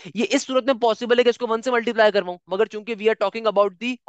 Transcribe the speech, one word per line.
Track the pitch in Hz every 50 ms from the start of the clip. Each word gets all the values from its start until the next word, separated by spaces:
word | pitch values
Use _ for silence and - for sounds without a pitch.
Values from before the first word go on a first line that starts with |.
| - 175 -
ये | 196 233
इस | - 240 277 -
सूरत | - 262 254 214
में | 269 262 214
पॉसिबल | 240 226 214 - 247 220 240
है | 240 247
कि | 240
इसको | 220 - 247
वन | 220 226 226
से | 220 262
मल्टीप्लाई | 247 233 226 240 226 226 214 214
करवाऊं, | 190 202 180 180 175 180 _ -
मगर | 185 190 220
चूंकि | 202 - 214 208 226 226
we | 196 214 220
are | 220
talking | - 208 196 - 226 226
about | 220 185 202 208 202 185 170
the | 233 247 254 - _